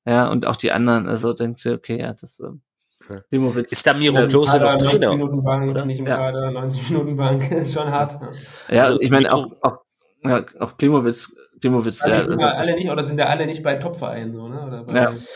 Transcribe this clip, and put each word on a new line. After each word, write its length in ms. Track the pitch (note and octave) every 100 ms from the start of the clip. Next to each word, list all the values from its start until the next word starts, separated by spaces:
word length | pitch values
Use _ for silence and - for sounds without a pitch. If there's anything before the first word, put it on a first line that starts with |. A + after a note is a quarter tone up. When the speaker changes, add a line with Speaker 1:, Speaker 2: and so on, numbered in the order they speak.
| -
Speaker 1:
ja, 220 | A#2+ B2
und 180 | B2 -
auch 120 | A#2+
die 140 | -
anderen, 380 | - A#2+ A#2 A2
also 240 | A2 A2+
denkst 300 | A#2+ A#2 A#2
du, 100 | A#2
okay, 260 | A#2+ - A#2
ja, 140 | A#2+
das, 260 | A2+ B2+ -
ähm, 220 | - - _ _ _ - -
Speaker 2:
Ja. 120 | G2
Speaker 1:
Klimowitz. 500 | - C3+ C3 A#2 -
Speaker 2:
Ist 160 | - -
da 80 | C#3+
Miro 180 | D3
Speaker 3:
Ja, 140 | C3+ A#2+
Speaker 2:
Klose 320 | C#3 D3 C#3+
Speaker 3:
Kader, 140 | C#3+
Speaker 2:
noch 40 | C#3
Trainer, 300 | C#3 C#3+ B2+
Speaker 3:
neunzig 180 | C#3+ C#3+
Minuten 180 | C#3
Bank, 260 | C3+ C3+ C3+
Speaker 2:
oder? 140 | C3+ C#3
Speaker 3:
nicht 140 | C3
im 60 | C3+
Speaker 1:
Ja. 120 | B2+
Speaker 3:
Kader, 340 | C3 C3 C3
neunzig 380 | B2+ C3 C3 -
Minuten 280 | D#3 D3 C#3
Bank, 340 | C3+ C3+ C#3
<laughs> 0 |
ist 220 | E3 C#3
schon 160 | D#3 D3+
hart, 320 | C#3+ C#3+ -
ne? 100 | B2 - - - -
Speaker 1:
Ja, 140 | A#2+
Speaker 2:
Also, 180 | C3 B2
Speaker 1:
ich 80 | C3
meine, 180 | C3+ C3+
Speaker 2:
Miro 280 | C3+ C3 -
Speaker 1:
auch, 20 |
auch, 140 | C3+ - _ _ _ _
ja, 220 | C3+ A#2+ - -
auch 180 | - -
Klimowitz, 580 | C#3+ D3 A#2+ A#2 - - _ -
Klimowitz, 420 | B2+ B2+ A2 -
Speaker 3:
Alle 80 | -
Speaker 1:
der, 80 | A2
Speaker 3:
nicht 100 | -
Speaker 1:
der 160 | - D3
Speaker 3:
mal, 80 |
Speaker 1:
das 140 | - E3+
Speaker 3:
alle 80 | E3+
nicht, 120 | F3+
oder 140 | D3 C#3
sind 120 | D3
ja 80 | C3+
alle 220 | D3+ D#3
nicht 160 | D#3+
bei 140 | D3+ C#3
Top-Vereinen, 580 | E3+ E3+ A2+ A#2 A2+ A2+
so, 120 | A2+
ne? 200 | C#3 C#3
Oder 160 | A#2+
bei 100 | A#2
Speaker 1:
Ja. 220 | B2 A#2+ A#2+ A#2+